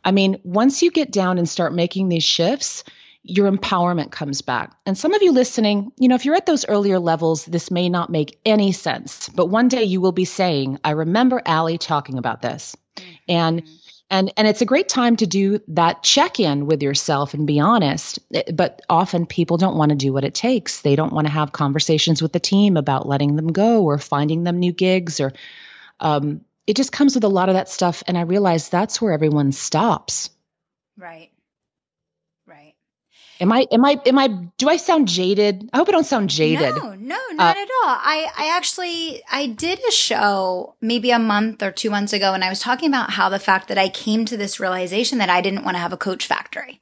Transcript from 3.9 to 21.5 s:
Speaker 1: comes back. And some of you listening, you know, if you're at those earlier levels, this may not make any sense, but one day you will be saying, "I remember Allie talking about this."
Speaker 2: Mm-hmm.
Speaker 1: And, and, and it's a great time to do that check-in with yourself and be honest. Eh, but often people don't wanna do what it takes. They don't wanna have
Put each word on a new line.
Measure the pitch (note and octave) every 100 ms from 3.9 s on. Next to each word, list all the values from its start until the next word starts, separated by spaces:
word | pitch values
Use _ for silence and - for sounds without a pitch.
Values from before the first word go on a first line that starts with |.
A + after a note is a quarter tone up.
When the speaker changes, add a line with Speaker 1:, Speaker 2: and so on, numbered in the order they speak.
| E3+ -
Speaker 1:
comes | - C#3+ C#3
back. | - B2 - _ -
And | F#3+
some | D#4+ G#4
of |
you | F#4+
listening, | B3+ B3+ - G#3+ G3+ G3+ -
you | B3+
know, | B3
if | C#4
you're | E4+
at | -
those | D4+ -
earlier | G#3 G3+ F#3
levels, | E3+ D#3+ E3 D#3 -
this | E3+ -
may | F3 F3+
not | F3+ E3+
make | E3 D3+ _ A3
any | G#3+ G3
sense, | F3+ E3 B2+ - - -
but | - F3
one | G#3+ B3
day | B3+
you | G#3+ F#3
will | F#3
be | F3+ F#3
saying, | - F#3 D3 C3+ C#3
"I | D3+
remember | D3+ D#3+ G#3 B3+ B3 -
Allie | D#3+ E3 E3+
talking | - D3+ C#3 C3
about | A#2+ A#2+
this." | B2 - - - _ -
Speaker 2:
Mm-hmm. | F3+ D#3+ -
Speaker 1:
And, | E3+ E3 E3 D#3+ _ - - _
and, | F#3+ F#3+ -
and | G#3+
it's | G#3+
a | A#3
great | C4+ -
time | C4 A#3+ A#3
to | G3+
do | G3 G3 G#3 -
that | D#3+ E3+ -
check-in | - C#4 E4+ - F3 C#3+ C#3+
with | D#3
yourself | C#3+ C#3 - C#3 C#3+
and | D3 D3
be | D3
honest. | E3 A#3 D3 D#3+ - - _
Eh, | - -
but | E3 F3 - -
often | E3 F#3 F3 E3+
people | - E3 E3+
don't | F#3+ D#3
wanna | D3+ D3
do | C3+
what | C3+
it | C#3 -
takes. | A#3 B3+ - -
They | D3+ C#3+
don't | D#3+
wanna | D#3 D3+
have | D3+ D3+